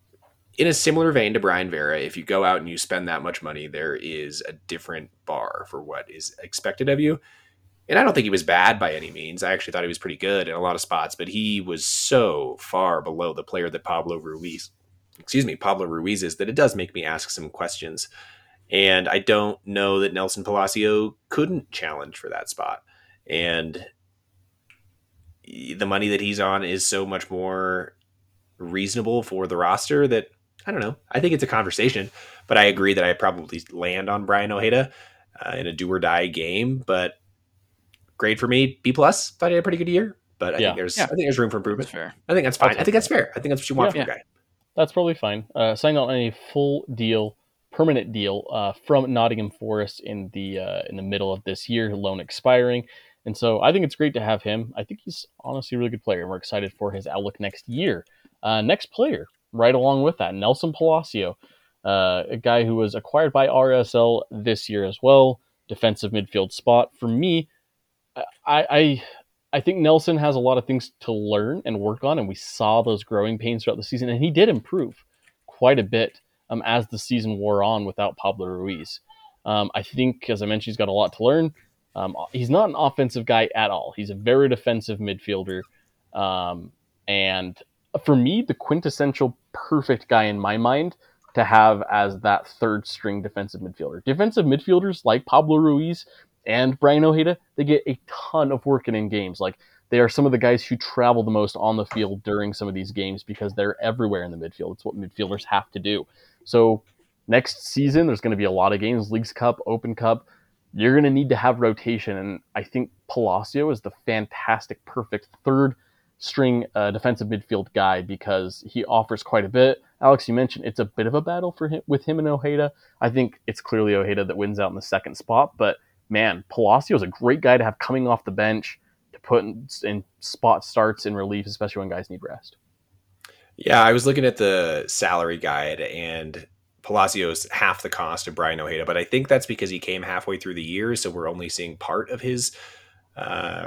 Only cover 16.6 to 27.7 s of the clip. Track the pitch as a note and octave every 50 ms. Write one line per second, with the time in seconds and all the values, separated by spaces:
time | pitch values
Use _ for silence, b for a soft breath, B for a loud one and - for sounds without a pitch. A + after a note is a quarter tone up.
16.6 | D3 - - G2+ F2+ - - F2 D#2+ D#2 D#2+ D#2 - - - - D#2+ D2+ - -
17.6 | F2 E2+ - - E2 D#2+ D#2+ D#2 - B B B B B B B B B B B
18.6 | _ _ - F#2+ G2 F#2+ F#2 F#2 F2+ - - G2 G2 - G#2+ G#2+ G#2 G#2 G#2 -
19.6 | _ G2+ G2+ G2+ G2 G2 G2 G2 G2 G2 F2 F#2 F#2+ F#2+ - G2+ F#2+ G#2+ G2+ G2+
20.6 | G2 G2 - G#2+ G#2 G#2+ G#2+ G#2+ G#2+ G#2+ - _ _ _ - - D3+ F3 F#3 D3
21.6 | - - - - - D#2+ D2+ D2 C#2+ D2 E2 - - - G1+ - - - - -
22.6 | - - - - _ b b b b b b b _ - D#2 E2 E2+ E2+ E2+ E2+
23.6 | D#2+ D#2+ D#2 - - - - _ _ _ _ _ _ _ _ _ _ _ _ _
24.6 | _ _ _ _ _ _ _ _ _ _ _ _ _ - _ _ _ - - A#1
25.6 | C2 B1+ D#2 F#2+ G2+ G2 G2 G2+ G#2 G#2 G2+ G2 G2+ G2+ G2+ G#2 G2 F#2+ G2 G2
26.6 | F#2+ F2 F#2 F#2+ - - G#2 G2 G2 G2 F#2+ F#2 - - F#2+ F2+ F2+ F#2 F#2+ F#2
27.6 | F#2+ F#2